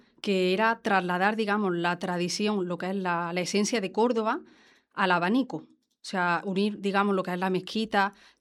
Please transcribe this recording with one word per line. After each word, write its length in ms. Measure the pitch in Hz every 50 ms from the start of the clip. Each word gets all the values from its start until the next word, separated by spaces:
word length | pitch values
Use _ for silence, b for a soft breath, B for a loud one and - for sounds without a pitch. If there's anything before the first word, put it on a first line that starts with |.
| b b b b
que 320 | - 208 196 185 185 180 185
era 260 | 190 220 226 226 226
trasladar, 540 | - 226 202 190 180 180 180 180 190 208 226
digamos, 400 | 214 226 202 202 214 208 190 175
la 240 | 170 170 175 175 175
tradición, 680 | - 180 180 175 175 175 175 - 208 214 214 202 180 175
lo 120 | 180 170
que 100 | 175 185
es 60 | 196
la, 360 | 202 185 180 175 170 175 170
la 100 | 170 180
esencia 380 | 180 175 - 202 214 202 - 226
de 120 | 190 180
Córdoba, 500 | 190 214 226 247 247 226 214 220 254 359 b b b b b b b b b b _
al 180 | - 202 185
abanico. 460 | 180 175 170 180 220 269 254 - - 156
O 100 | - - - _ _ _ _ _
sea, 400 | - - - 185 175 175 170 165 -
unir, 340 | 202 185 190 202 214 208 202
digamos, 340 | 190 202 190 196 202 202 196
lo 80 | 190
que 120 | 185 190 180
es 40 | 180
la 140 | 185 190
mezquita, 600 | 185 180 180 - - 220 220 214 - 202 196 202 b b b b b b